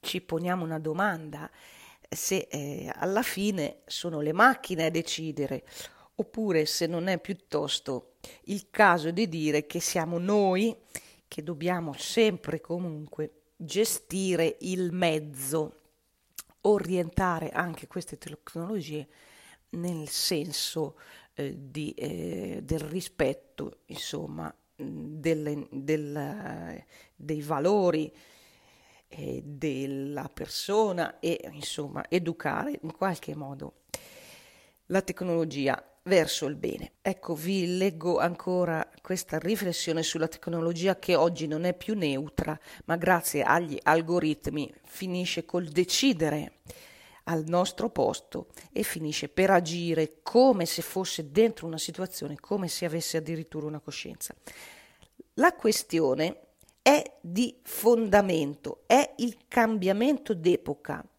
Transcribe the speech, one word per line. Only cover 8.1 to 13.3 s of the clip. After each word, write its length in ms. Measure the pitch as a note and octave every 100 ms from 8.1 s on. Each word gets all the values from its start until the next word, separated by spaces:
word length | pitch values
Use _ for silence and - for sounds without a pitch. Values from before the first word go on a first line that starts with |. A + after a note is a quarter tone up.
| _ - -
il 240 | - G3+ -
caso 400 | - G#3 F3 D#3
di 180 | E3+ A3
dire 380 | D#3+ D3+ D3+ D3
che 140 | E3+
siamo 380 | - F#3 E3 E3+
noi 580 | F3+ G#3 G3 F#3 A3+ - _ - - _ _
che 120 | -
dobbiamo 500 | D3+ D#3+ E3 F3+ E3
sempre 640 | C#3 - - A3 F3+ - D#3
e 40 |
comunque 840 | - F3 F3+ D3+ D3+ - D3+